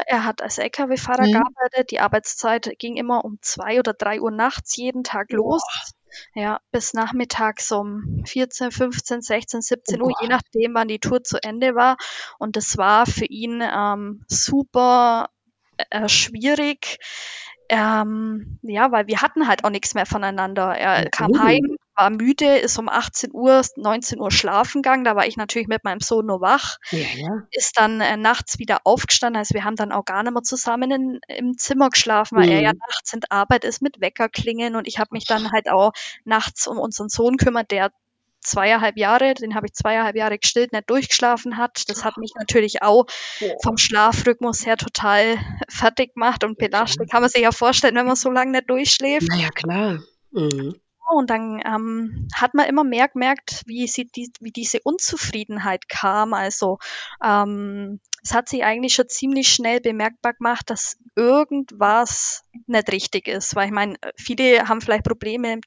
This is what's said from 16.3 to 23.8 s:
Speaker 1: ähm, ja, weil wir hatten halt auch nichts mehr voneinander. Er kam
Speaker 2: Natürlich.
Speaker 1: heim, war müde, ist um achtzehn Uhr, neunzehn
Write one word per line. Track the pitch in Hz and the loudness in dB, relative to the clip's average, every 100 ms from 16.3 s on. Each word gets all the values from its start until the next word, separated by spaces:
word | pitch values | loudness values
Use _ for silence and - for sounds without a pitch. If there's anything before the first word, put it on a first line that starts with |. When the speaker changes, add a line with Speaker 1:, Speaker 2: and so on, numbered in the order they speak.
| 226 247 294 294 285 - - - - - - - - - | -2 0 2 0 -4 -8 -12 -12 -14 -14 -14 -18 -14 -2
Speaker 1:
ähm, | 226 214 220 214 220 220 220 208 - | 0 2 0 0 -4 -6 -6 -10 -14
ja, | 226 202 254 | -6 2 4
weil | 233 208 | 4 0
wir | 220 | 0
hatten | 302 - 277 | 0 2 2
halt | 190 | 2
auch | 214 | 2
nichts | 202 - | -2 -4
mehr | 208 | -2
voneinander. | 190 214 196 196 190 196 185 180 | -2 -2 -4 -2 -2 0 -2 0
Er | 190 190 - | 2 2 2
kam | - - | 0 2
Speaker 2:
Natürlich. | 262 220 254 | 4 6 4
Speaker 1:
heim, | 285 - _ | 2 -4 _
war | - 196 | 2 2
müde, | 214 233 277 294 277 | 4 2 4 6 4
ist | - - | 4 -2
um | 226 | -2
achtzehn | 175 - - 240 | -2 -2 -6 -8
Uhr, | - 247 262 254 | 0 6 6 4
neunzehn | - | -2